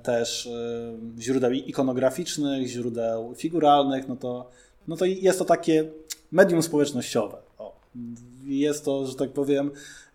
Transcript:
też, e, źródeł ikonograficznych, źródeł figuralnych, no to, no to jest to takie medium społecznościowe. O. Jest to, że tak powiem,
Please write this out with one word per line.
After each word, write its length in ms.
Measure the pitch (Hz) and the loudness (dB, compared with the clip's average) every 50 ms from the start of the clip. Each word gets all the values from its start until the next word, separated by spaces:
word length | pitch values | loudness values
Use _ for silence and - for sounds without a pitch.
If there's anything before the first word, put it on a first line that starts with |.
| - | -2
też, 440 | 127 120 117 117 - - - - | 0 0 0 0 -2 -4 -8 -8
e, 720 | 120 117 117 117 117 117 117 117 117 113 113 113 117 113 117 | -8 -8 -6 -6 -6 -6 -8 -8 -10 -12 -12 -12 -12 -12 -8
źródeł 300 | 113 127 131 131 127 120 | -4 0 0 2 2 2
ikonograficznych, 1160 | 131 135 - - - 147 135 131 127 127 131 127 - 180 170 - - 147 143 139 139 135 127 | 0 -2 -4 -6 -2 -2 0 0 0 2 0 0 0 -2 -8 -6 -4 -4 -2 -2 -2 -2 -4
źródeł 680 | 117 117 120 117 120 113 120 113 113 113 113 113 120 127 | -4 -6 -6 -6 -4 -4 -2 -2 -2 -2 -4 -6 -10 -10
figuralnych, 720 | - - 160 175 160 151 147 143 143 139 135 135 131 135 | -6 -6 -2 0 4 6 8 8 8 6 2 0 -2 -4
no 80 | - 127 | -6 -10
to, 340 | 131 131 123 123 123 123 - - - - _ _ _ - | -8 -6 -6 -6 -8 -10 -16 -20 -20 -20 _ _ _ -12
no 100 | 156 165 | -10 -4
to 80 | - 185 | 0 0
jest 340 | 185 190 185 190 185 185 - | 0 0 4 4 4 4 4
to 60 | 165 | 4
takie 440 | 165 170 165 165 165 160 156 156 156 - - - - - - _ - | 2 2 2 4 4 4 4 2 0 -8 -16 -14 -14 -14 -14 _ 0
medium 320 | 156 185 196 180 175 165 147 | 6 6 6 6 6 2 0
społecznościowe. 720 | - 151 147 143 143 139 123 - - - 117 104 95 - - - _ _ | 2 2 2 2 2 0 -6 -6 0 0 0 0 -2 -8 -16 -20 _ _
O. 180 | - 110 - - _ _ _ - 120 117 117 117 117 120 123 123 131 135 | -18 -16 -16 -18 _ _ _ -16 -14 -14 -14 -14 -16 -18 -20 -20 -16 -8
Jest 400 | 139 139 139 143 147 147 147 - | -4 0 2 2 2 0 0 -2
to, 200 | 147 135 135 135 | -2 -2 0 -2
że 80 | 127 127 | -4 -4
tak 140 | - 139 123 | -4 -4 -4
powiem, 420 | - 147 139 139 143 139 143 143 139 - - - - - - _ | -2 -2 2 2 2 2 2 -2 -4 -8 -18 -20 -20 -20 -20 _